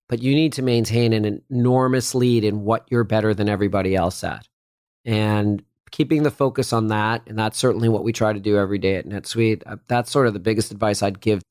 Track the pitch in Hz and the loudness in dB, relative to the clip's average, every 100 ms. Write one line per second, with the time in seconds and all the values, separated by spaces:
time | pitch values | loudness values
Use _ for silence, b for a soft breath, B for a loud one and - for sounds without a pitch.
0 | - 117 123 143 160 135 131 117 107 117 | -8 -4 0 2 0 0 0 0 2 2
1 | 117 110 107 104 - 127 120 127 127 127 | 2 2 0 -4 -6 0 2 2 2 0
2 | 120 127 123 120 104 104 101 113 - 120 | -2 0 2 2 2 0 0 -2 0 0
3 | 107 110 107 101 104 101 101 98 95 95 | 0 2 2 0 0 0 0 0 0 0
4 | 87 - 85 53 - _ _ _ _ _ | 0 -2 -8 -8 -14 _ _ _ _ _
5 | 120 107 107 107 104 101 - _ _ - | -4 0 0 0 0 -2 -6 _ _ -4
6 | 143 156 151 - 135 131 127 113 110 107 | 0 2 0 0 -2 0 -2 0 0 0
7 | 107 113 - 110 110 - 127 107 117 107 | 0 -2 -6 -4 -4 0 0 2 2 0
8 | 95 110 110 104 101 104 98 101 95 95 | 0 0 0 0 2 2 2 0 0 -2
9 | - 101 - 117 113 110 - 104 - 120 | -4 -10 -6 0 0 0 -6 -14 -4 -2
10 | 113 143 123 101 95 107 - 101 107 101 | 0 0 0 0 -2 -2 -2 -2 -2 0
11 | 101 101 - 101 - | -2 -2 0 0 -2